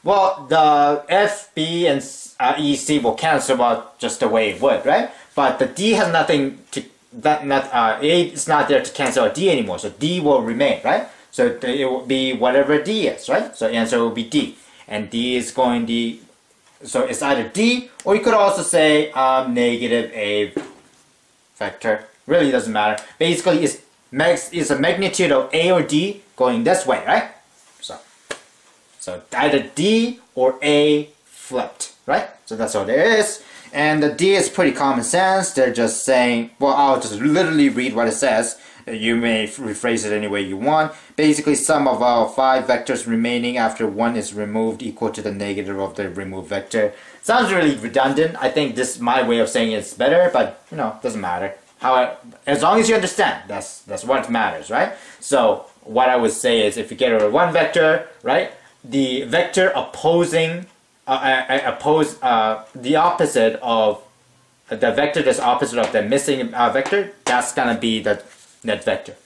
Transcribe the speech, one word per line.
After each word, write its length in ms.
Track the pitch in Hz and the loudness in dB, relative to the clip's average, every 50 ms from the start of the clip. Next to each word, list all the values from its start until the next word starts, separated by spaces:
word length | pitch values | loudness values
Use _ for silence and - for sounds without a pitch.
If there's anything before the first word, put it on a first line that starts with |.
| - | 2
Well, 440 | 165 202 196 190 190 190 - 143 127 | 2 4 4 4 2 0 -4 -4 0
the 560 | 165 160 156 151 147 147 143 143 147 147 - - | 4 4 6 6 6 4 4 4 2 0 -2 0
F, 440 | 170 196 208 202 - - - - _ | 2 2 2 2 -2 -6 -12 -10 _
B, 320 | 160 156 165 170 170 175 | -6 -4 -2 -2 0 2
and 140 | 160 139 139 | 2 0 0
s-, 360 | 135 - - - - - - - | -4 -10 -16 -16 -18 -18 -6 -2
uh, 160 | 127 127 143 | 0 0 0
E, 180 | 147 151 143 143 | 0 0 0 0
C 220 | 135 - - 151 | -2 0 0 0
will 160 | 143 120 113 110 | 2 2 0 -2
cancel 480 | - 160 160 151 135 - - 131 120 | 0 0 0 0 0 2 0 2 2
out 380 | 120 123 143 - - - - _ | 2 2 2 0 -4 -12 -12 _
just 200 | 123 113 - - | -6 -6 -4 -2
the 80 | 131 | 0
way 220 | 110 107 113 110 104 | 2 2 2 2 2
it 120 | 95 87 | -2 0
would, 220 | 120 139 113 - - | 2 2 2 2 2
right? 280 | 135 160 220 247 - - - - _ _ | 2 2 2 0 -2 -8 -18 -20 _ _
But 240 | 151 139 139 - - | 0 0 0 2 0
the 80 | 131 | -2
D 240 | 127 - 165 196 220 | -2 -2 -2 0 2
has 200 | 220 202 214 175 | 2 2 2 2
nothing 520 | 170 165 147 - 165 143 135 135 135 - - _ | 2 0 2 2 0 0 0 -2 -6 -12 -18 _
to, 120 | - 131 - - _ _ _ _ - | -12 -12 -12 -12 _ _ _ _ -20
that, 320 | 117 110 151 151 147 139 | -4 0 0 0 0 0
not, 260 | 139 139 135 131 - | -2 -2 -2 -2 -2
uh, 280 | - 120 113 110 107 113 | 0 0 2 2 0 0
A 280 | 139 151 170 175 170 - | 0 2 2 2 2 0
is 180 | - 147 - | -4 -8 -2
not 200 | 160 151 147 139 | 0 0 0 2
there 140 | - 143 127 | 4 2 2
to 100 | 123 - | 2 -2
cancel 340 | - - 139 127 - 131 117 | -6 -4 -4 0 2 2 2
out 100 | 104 - | 2 0
D 160 | 151 185 190 | 2 2 2
anymore, 260 | 160 135 110 98 90 | 2 2 0 -4 -6
so 140 | 87 - 104 | -6 -8 -10
D 280 | - - 143 160 180 180 | -8 -4 -2 -2 -2 0
will 220 | 151 147 139 127 | 2 4 4 4
remain, 400 | 110 113 117 123 143 131 110 - - | 2 0 0 0 0 0 0 0 0
right? 240 | 120 170 226 - - - - - _ | 0 0 0 -2 -6 -16 -20 -20 _
So 260 | - - 123 120 120 | -2 0 0 0 0
th-, 240 | - - 123 127 143 | -4 -4 -4 -2 -2
it 60 | 135 | -2
will 200 | 131 127 127 123 | -2 -2 -4 -2
be 280 | 120 135 131 131 131 127 | -2 -2 0 0 -2 -2
whatever 480 | 110 120 127 127 139 139 135 151 151 | 0 0 2 4 4 4 4 2 0
D 260 | 147 180 220 220 175 | 0 -2 -2 0 -2
is, 220 | 113 - - - - | -2 -4 -4 -4 -2
right? 260 | 139 156 - - - | -2 -2 -2 -4 -8
So 120 | - 113 | -4 -4
answer 320 | 110 117 113 113 113 127 117 | -2 0 0 0 0 2 0
will 100 | 117 113 | 0 0
be 140 | 110 120 113 | -2 -4 -8
D, 340 | - - 147 - - - - - - - - - | -2 -2 -2 -2 -2 -8 -18 -20 -20 -20 -20 -16
and 240 | - 107 104 107 - | -10 -8 -8 -8 -6
D 240 | 117 117 120 123 123 | -4 -4 -2 -2 -2
is 160 | 123 117 - | -2 -4 -4
going 340 | - - 127 123 120 120 117 | -2 0 0 0 0 0 -2
to 320 | 113 117 117 117 117 117 - - _ _ _ _ _ _ _ _ _ _ _ 139 | -2 -2 -2 -2 -4 -6 -10 -18 _ _ _ _ _ _ _ _ _ _ _ -16
so 200 | - - 127 127 | -4 -2 -2 -2
it's 180 | - 120 - | -2 -4 -4
either 280 | 147 139 139 123 110 - | -2 0 0 -2 -2 -6
D, 400 | - 185 220 233 247 247 247 - - - - | -2 0 2 2 2 0 -4 -10 -20 -6 0
or 100 | 185 202 | 2 2
you 60 | 220 | 2
could 120 | - 247 220 | 4 2 4
also 280 | 214 202 196 196 180 | 4 4 4 2 0
say, 500 | 165 - 175 165 156 156 151 151 151 - | -2 0 2 4 4 6 4 4 2 0
um, 420 | - 135 131 131 131 131 131 127 120 | -2 0 2 2 2 2 0 0 0
negative 580 | 123 120 120 120 117 123 120 117 117 110 - - | 0 2 2 0 0 0 0 0 0 0 -4 -6
A 400 | 113 104 104 104 104 101 95 - - - - - - _ _ _ _ _ _ _ _ _ _ _ _ _ _ _ | -6 -4 -2 0 0 -2 -2 -4 -8 -10 -10 -18 -20 _ _ _ _ _ _ _ _ _ _ _ _ _ _ _
vector. 480 | - 107 95 - - - 113 107 107 - - _ _ _ | -8 -8 -8 -8 -6 -2 -2 -2 -2 -4 -16 _ _ _
Really 260 | - 156 175 156 139 | 0 2 2 4 4
doesn't 200 | 131 123 - 226 | 2 0 -2 -2
matter. 320 | 214 214 208 - 214 - - - - | -2 0 0 0 0 -4 -8 -16 -4
Basically, 460 | _ 160 175 170 170 - - 170 - 160 | _ 0 0 0 0 2 2 2 2 0
it's 180 | 135 - - - _ _ _ _ _ | -2 -4 -6 -16 _ _ _ _ _
max-, 400 | 127 135 156 170 175 - - - 175 | -4 0 2 2 2 0 -2 -8 -6
it's 160 | 170 147 - | -6 -2 -2
a 100 | 190 139 | 0 0
magnitude 520 | 143 170 180 180 196 180 - - 180 156 | 0 0 0 0 -2 -2 0 0 2 2
of 220 | 143 131 127 - - | 2 2 0 0 -2
A 180 | 160 170 180 | 0 2 2
or 100 | 180 170 | 2 2
D 400 | 151 - 151 151 180 202 202 - _ _ _ | 2 2 0 0 0 0 -6 -10 _ _ _
going 280 | - 127 127 120 113 117 | 0 0 2 2 2 2
this 220 | 160 185 185 - | 2 2 2 2
way, 180 | 131 120 - - | -2 -2 -2 0
right? 260 | 131 165 220 - - - - _ _ _ _ _ _ _ _ | 0 0 0 0 -4 -14 -20 _ _ _ _ _ _ _ _
So, 160 | - - - - - _ _ _ _ _ - - _ _ _ _ _ _ _ _ _ _ _ _ | -18 -18 -18 -18 -20 _ _ _ _ _ -14 -14 _ _ _ _ _ _ _ _ _ _ _ _
so 220 | - - 90 87 - _ - | -12 -12 -12 -12 -14 _ -4
either 340 | 120 139 147 143 139 - - - | -2 0 2 0 0 -2 -4 -6
D 440 | 147 170 208 220 226 233 247 247 - _ _ _ | -2 0 2 2 2 2 -2 -6 -10 _ _ _
or 220 | 127 127 131 131 - 143 | 0 0 0 0 0 0
A 460 | 147 147 147 147 151 147 147 147 - _ _ _ | 2 4 4 4 4 4 2 0 -6 _ _ _
flipped, 680 | _ - - - - 131 127 123 - - - - - - _ _ | _ -20 -20 -16 -8 -6 -6 -6 -6 -10 -14 -14 -14 -14 _ _
right? 240 | - 147 214 - - - _ _ | -2 -2 -2 -2 -6 -14 _ _
So 100 | - 113 | -12 -6
that's 200 | 107 113 107 - | -6 -6 -2 -2
what 140 | 104 95 104 | -4 -2 0
it 300 | 120 147 170 226 226 214 | 2 2 4 4 4 2
is. 240 | 208 - - - - - - - - - | 2 0 -4 -10 -16 -20 -20 -20 -20 -8
And 300 | - 139 147 151 156 151 | -4 0 0 2 2 2
the 80 | 147 147 | 0 0
D 240 | 147 - 170 190 196 | 0 2 2 2 4
is 160 | 185 170 - | 2 2 0
pretty 220 | - - 180 143 | 0 0 0 0
common 320 | 131 - 143 135 131 120 113 | 2 0 0 0 0 0 -2
sense. 480 | - - 175 190 190 190 190 180 - | 0 0 2 2 2 2 0 0 -2
They're 220 | - 135 131 123 107 | 0 0 0 0 2
just 300 | 120 117 110 110 - - | 0 0 0 -2 -4 0
saying, 480 | 131 131 127 123 123 120 117 117 117 _ _ | 2 2 4 4 2 2 0 -2 -6 _ _
well, 140 | 135 139 131 | 0 2 2
I'll 260 | 143 139 135 131 123 | 4 4 4 2 0
just 200 | - 110 104 104 | 0 -6 -6 -2
literally 500 | 127 151 151 180 180 160 160 151 143 135 | 0 2 2 2 2 2 4 4 4 4
read 260 | 110 120 127 127 110 | 2 0 -4 -2 0
what 120 | 117 117 | 0 0
it 60 | 113 - | 0 0
says. 460 | - 143 131 - 113 120 - - - - - - - - | 0 0 2 2 2 0 -2 -6 -12 -18 -20 -20 -18 -14
You 280 | - 117 110 107 113 117 | -12 -8 -4 0 0 0
may 280 | 117 117 117 113 110 107 | 2 2 0 0 0 -2
f-, 140 | 104 - | -4 -8
rephrase 480 | - 131 110 104 - - 120 117 107 101 | -10 -8 -8 -8 -4 -2 -2 -2 0 -2
it 80 | 104 107 | -2 -2
any 140 | 107 104 | -2 -2
way 140 | 101 101 101 | -2 -2 -4
you 160 | 98 92 98 | -4 -4 -6
want. 360 | 95 117 143 156 156 156 151 - - - - - | -2 0 2 2 2 0 0 -4 -14 -20 -10 -4
Basically, 380 | - 156 151 147 151 147 151 143 | 0 2 2 2 2 2 0 0
sum 340 | 135 - - 160 147 139 | 0 2 0 2 2 2
of 140 | 135 127 113 | 0 0 2
our 260 | 120 123 120 117 113 | 2 2 4 4 2
five 380 | - - - 131 131 131 131 120 | 0 0 0 2 2 2 2 2
vectors 400 | 127 123 117 - - 127 117 - | 0 -2 -2 0 -4 -4 -4 -2
remaining 520 | 117 113 113 117 120 120 120 120 120 123 | -2 -2 0 0 0 -2 -2 -2 -2 -2
after 280 | 123 113 113 - - 113 | 0 -2 -2 -2 -2 -4
one 300 | 104 98 104 117 117 120 | -4 -2 0 -2 0 0
is 180 | 113 101 - 101 | -2 -6 -6 -8
removed 480 | 104 104 104 107 110 113 113 107 - | -8 -8 -4 -2 -2 -2 -2 -4 -6
equal 300 | 127 110 - - 113 110 | -10 -10 -8 -6 -6 -6
to 100 | - - | -6 -6
the 100 | 98 104 | -8 -6
negative 480 | 101 98 101 101 98 101 98 98 101 98 | -6 -6 -6 -4 -4 -6 -6 -6 -6 -6
of 160 | 95 95 - | -6 -6 -6
the 140 | - 101 92 | -6 -8 -6
removed 380 | 85 98 98 95 95 95 87 | -6 -8 -10 -10 -10 -12 -10
vector. 460 | - 101 98 - - - 113 104 101 - - - - - - | -6 -8 -8 -6 -4 -2 -2 -2 -2 -4 -8 -20 -20 -20 -10
Sounds 320 | - - 226 254 240 190 196 | -2 0 0 2 2 0 0
really 220 | 180 160 147 135 | 2 2 0 0
redundant. 600 | 110 110 117 - 135 135 139 139 143 165 160 160 - | -2 -6 -2 0 0 0 2 2 0 0 -2 -2 -4
I 80 | 131 131 | -4 -2
think 260 | - 156 147 131 110 | 0 0 -2 -2 -2
this, 240 | 127 127 123 - - | -4 -4 -4 -6 -4
my 220 | 120 120 123 131 123 | -2 0 0 0 2
way 120 | 117 117 117 | 0 2 0
of 100 | 110 110 | 0 0
saying 240 | - 123 113 113 110 | 0 -2 0 0 -2
it's 200 | 104 95 - - | -4 -6 -10 -4
better, 380 | - 123 139 156 175 180 175 - | 0 2 4 4 4 4 4 2
but, 300 | 127 113 - - - _ _ | 0 0 0 -4 -16 _ _
you 60 | 170 | -6
know, 200 | 156 127 110 107 - - | -6 -6 -6 -6 -6 -6
doesn't 180 | 123 110 107 | -6 -6 -4
matter. 320 | 98 87 87 90 95 98 - - _ _ _ _ | -6 -4 -4 -4 -6 -8 -8 -12 _ _ _ _
How 140 | - 127 127 | 0 2 2
I, 220 | 127 123 - - - - - - - _ | 2 2 0 -4 -12 -18 -20 -20 -10 _
as 160 | 139 143 135 143 | -2 0 2 2
long 160 | 170 202 226 | 4 4 4
as 100 | 214 220 | 4 4
you 60 | 226 | 2
understand, 480 | 196 185 175 - - 190 139 - - - | 2 0 -2 -2 0 0 0 -2 -6 -10
that's, 340 | - 101 95 - - - - _ | -10 -10 -10 -10 -12 -18 -20 _
that's 200 | - 101 - - | -10 -10 -10 -2
what 260 | 120 135 127 113 120 | 0 0 0 0 -2
matters, 400 | 117 117 110 95 - - - - | -2 -2 -2 -2 -4 -8 -10 -4
right? 220 | 110 127 - - - - - - - - | -2 -2 -2 -2 -6 -14 -20 -20 -20 -16
So 480 | - - 139 131 117 110 98 - - - _ _ _ | -6 0 2 4 4 4 2 0 -6 -18 _ _ _
what 260 | 110 110 123 127 127 | -4 0 2 2 2
I 60 | 127 | 2
would 160 | 123 117 110 | 2 2 0
say 340 | 113 - - 123 117 113 107 | -2 0 0 0 2 2 2
is 100 | 104 104 | 0 -2
if 140 | 117 104 - | -4 -8 -10
you 80 | - | -4
get 120 | - 127 120 | -2 0 2
rid 120 | 113 110 | 2 2
of 100 | 107 104 | 2 2
one 220 | 110 156 175 170 156 | 2 2 2 2 2
vector, 540 | 165 156 - - 175 156 156 160 175 - - - - - | 0 0 2 2 2 4 4 2 0 -2 -10 -18 -10 -4
right, 280 | 120 139 147 135 - - - _ - _ _ - | 0 0 0 -2 -4 -10 -20 _ -20 _ _ -16
the 400 | 120 120 139 135 127 127 131 139 | -4 -2 0 0 0 -2 -4 -4
vector 480 | 120 131 170 175 - - 190 185 185 - | 0 0 0 0 0 2 2 2 2 2
opposing 920 | - - - - - - 156 170 170 175 - 156 165 160 160 170 175 180 - _ _ _ _ _ _ _ - | -2 -6 -6 -12 -2 0 2 4 4 2 2 2 0 0 0 -4 -8 -12 -16 _ _ _ _ _ _ _ -4
uh, 360 | 135 131 139 135 131 131 127 - | -4 0 0 0 0 0 0 -2
a, 60 | 135 | -2
a, 180 | 139 131 123 - | -2 -2 -4 -6
oppose, 480 | - - 151 151 156 151 147 - - | -2 0 2 2 2 2 0 -2 -4
uh, 420 | - - 117 113 110 110 110 - - - _ | 0 2 2 2 2 0 -2 -4 -8 -16 _
the 200 | 131 123 127 156 | -10 -4 0 2
opposite 600 | 156 165 - - - 165 - - 127 113 113 - - | 2 2 2 2 2 0 0 2 2 2 2 0 -2
of 400 | - 120 117 113 110 104 104 - - - _ _ _ _ _ _ _ _ _ _ _ - | -2 0 2 2 2 2 0 -2 -12 -20 _ _ _ _ _ _ _ _ _ _ _ -12
the 220 | 117 107 127 117 113 135 | -4 0 0 0 2 2
vector 200 | 147 147 - 165 147 | 0 0 0 0 2
that's 160 | 127 120 - | 2 2 2
opposite 400 | 123 120 120 - 143 - 120 120 | 2 0 2 2 0 -2 0 -2
of 120 | 110 - | -2 0
the 120 | - 110 101 | 0 -2 0
missing, 500 | 107 131 139 135 151 139 131 123 113 - | 2 0 0 0 0 -2 -2 -4 -6 0
uh, 160 | 123 120 117 | 0 0 2
vector, 420 | 120 135 135 - 196 202 190 180 - _ _ | 2 -2 -2 0 -2 -2 -2 -4 -10 _ _
that's 260 | - 123 123 123 - - | 0 0 0 0 -2 -2
gonna 220 | 147 131 120 113 113 117 | -2 0 0 -2 0 0
be 60 | 113 110 110 98 | -2 -2 0 0
the 140 | 107 104 101 - - - - - _ _ _ - | -2 -2 -2 -4 -20 -20 -20 -20 _ _ _ -4
net 200 | - 104 101 - | -4 -4 -2 -2
vector 320 | 113 98 92 - - - - _ | -2 -4 -2 -6 -14 -20 -20 _